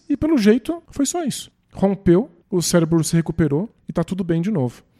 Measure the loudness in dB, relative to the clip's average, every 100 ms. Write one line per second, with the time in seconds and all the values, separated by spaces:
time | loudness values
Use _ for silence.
0 | -6 -4 0 2 4 2 0 -8 -10 -6
1 | -4 -4 -6 -6 -12 _ _ -2 0 2
2 | 4 4 2 _ _ -4 0 0 2 0
3 | 2 0 -2 -2 0 -2 -6 _ -8 -6
4 | -4 -4 -2 -2 -2 -2 -4 -6 _ _